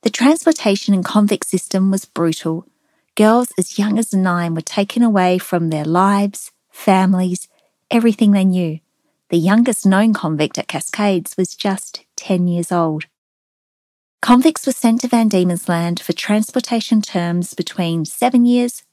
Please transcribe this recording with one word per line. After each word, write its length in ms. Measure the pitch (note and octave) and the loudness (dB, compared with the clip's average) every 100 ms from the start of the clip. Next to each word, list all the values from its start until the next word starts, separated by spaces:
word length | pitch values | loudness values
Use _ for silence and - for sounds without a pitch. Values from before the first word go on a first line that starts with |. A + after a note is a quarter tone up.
The 80 | A3+ | -4
transportation 800 | - B3 D#4+ - D#4 A3 G3 - | 0 2 2 2 0 0 -2 0
and 100 | G3 | 0
convict 440 | F3 G#3 G#3 G3+ - | 2 0 2 0 -2
system 440 | F#3 - F#3+ F#3+ | -6 -2 -2 0
was 140 | F#3+ | 0
brutal. 640 | - - E3+ D#3+ E3 D#3+ - _ _ _ _ - | -4 -4 -2 -2 -4 -6 -8 _ _ _ _ 2
Girls 320 | G#3+ A#3 B3 - | 4 4 0 -4
as 220 | F#3 - | -4 -2
young 200 | G#3 G#3 | -2 -2
as 140 | A3+ | -2
nine 420 | G3 F#3 F3 E3+ | 0 0 0 -2
were 60 | E3 | -4
taken 420 | E3 - G3+ - | -6 -4 -2 0
away 360 | A#3+ G3+ F3+ F#3 | 2 4 2 0
from 320 | - F3 E3 | 0 -2 -2
their 160 | D#3 D3+ | -2 0
lives, 640 | E3+ F#3+ G3+ G3+ G3+ - _ _ | 2 2 2 0 -6 -18 _ _
families, 800 | - - F#3+ F#3+ F#3 F#3 F3+ - _ _ _ _ | -6 2 4 4 2 0 -4 -10 _ _ _ _
everything 420 | A#3 A3+ G#3+ G#3+ | 2 2 2 4
they 120 | G3+ | 4
knew. 360 | F#3+ F#3 E3+ D#3 _ _ _ _ _ | 4 2 -2 -6 _ _ _ _ _
The 80 | E3+ | 0
youngest 480 | E3 G#3+ A#3+ A3 G3 | 4 4 2 2 2
known 260 | F#3+ A3+ | 4 2
convict 460 | G#3 E3 D#3 D3+ - | 0 -2 -2 -2 -4
at 100 | - | -8
Cascades 680 | - - - G#3 F#3+ D#3+ - | -8 -8 -4 0 0 -4 -4
was 160 | F3+ | -4
just 500 | - G3+ F#3+ - - _ - | -2 -4 -4 -8 -20 _ -18
ten 300 | - F#3 F3+ | -4 0 0
years 240 | F3 E3+ | -2 -2
old. 360 | F3 E3 D#3 - _ _ _ _ _ _ _ _ _ _ _ | -2 0 -2 -8 _ _ _ _ _ _ _ _ _ _ _
Convicts 440 | - B3 D#4+ D#4 - | 2 4 4 0 -4
were 60 | |
sent 260 | B3+ A#3 A3+ | 0 0 0
to 80 | B3 | 0
Van 200 | A#3+ A3 | 0 2
Diemen's 380 | G3+ F3+ F3 - | 2 0 -2 -2
Land 320 | E3+ E3+ E3+ | -2 -2 -4
for 140 | - | -6
transportation 880 | F3 - G#3 A3 - - A#3 - A3 | -6 -2 -2 0 -4 -4 -4 0 0
terms 540 | G#3 F#3+ E3+ F3 F3 | 0 -4 -2 -2 -4
between 500 | - - - E3+ E3 | -8 -10 -4 -4 -2
seven 400 | D#3 - B3 B3 | -6 -2 0 2
years 380 | A#3+ B3 B3 - _ | 4 2 0 -6 _